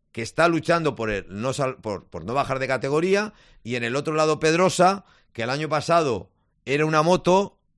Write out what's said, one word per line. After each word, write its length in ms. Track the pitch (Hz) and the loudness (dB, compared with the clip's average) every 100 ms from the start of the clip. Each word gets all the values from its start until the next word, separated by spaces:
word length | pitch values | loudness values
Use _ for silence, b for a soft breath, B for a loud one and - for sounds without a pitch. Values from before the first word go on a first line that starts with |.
| _ | _
que 100 | - | -10
está 280 | 113 - 170 | -8 0 2
luchando 460 | 160 - 170 151 113 | 2 0 0 0 -2
por 140 | 110 | -4
el 160 | 101 90 | -4 -6
no 240 | 98 127 | -6 -4
sal-, 240 | 131 131 127 | -2 -4 -4
por, 300 | 110 95 - | -8 -8 -8
por 180 | 87 85 | -12 -6
no 80 | |
bajar 260 | 131 135 135 | -4 -2 -2
de 80 | 131 | -2
categoría, 680 | 131 135 151 180 202 214 - b b | -2 0 0 2 0 -2 -10 b b
y 120 | 113 123 | -8 -4
en 100 | 117 | -2
el 100 | 131 | -4
otro 180 | 156 | -2
lado 280 | 156 156 151 | 0 2 2
Pedrosa, 640 | 156 165 185 - 180 196 - b b | 2 4 2 4 2 2 -6 b b
que 120 | - | -8
el 60 | 117 | -6
año 200 | 139 156 | -4 -2
pasado 600 | 151 151 170 151 104 - _ _ _ - | -4 0 2 2 -2 -6 _ _ _ -4
era 200 | 143 156 | 0 2
una 160 | 156 | 2
moto 560 | 160 180 170 185 202 _ _ | 4 2 4 2 2 _ _